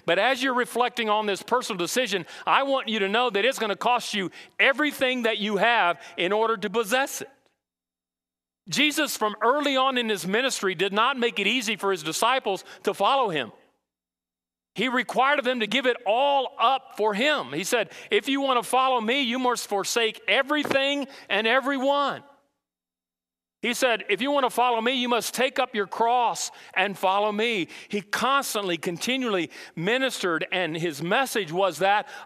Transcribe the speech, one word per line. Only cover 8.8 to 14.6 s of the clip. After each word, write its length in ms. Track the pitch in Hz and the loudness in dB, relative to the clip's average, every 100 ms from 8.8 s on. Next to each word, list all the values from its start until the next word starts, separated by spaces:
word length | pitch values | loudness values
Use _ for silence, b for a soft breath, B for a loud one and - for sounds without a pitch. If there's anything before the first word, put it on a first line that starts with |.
| 302 294 294 - | 2 2 -2 -2
from 180 | 214 202 | -4 0
early 340 | 226 285 285 269 | 0 2 2 0
on 220 | 262 254 | 0 0
in 100 | 233 | -2
his 180 | 202 165 | -2 -2
ministry, 480 | 208 262 - 196 | 0 0 -2 -2
did 180 | 180 196 | -2 0
not 260 | 202 240 269 | 2 0 0
make 200 | 233 202 | -2 0
it 80 | 196 | 0
easy 300 | 247 214 214 | 0 -2 -2
for 140 | 196 | -2
his 120 | 190 | -2
disciples 640 | 151 156 226 262 247 185 B B | -4 0 0 2 0 -4 B B
to 100 | - | -4
follow 340 | 185 196 269 233 | 0 2 2 2
him. 240 | 156 113 - _ _ _ _ _ _ _ _ _ _ | -2 -4 -10 _ _ _ _ _ _ _ _ _ _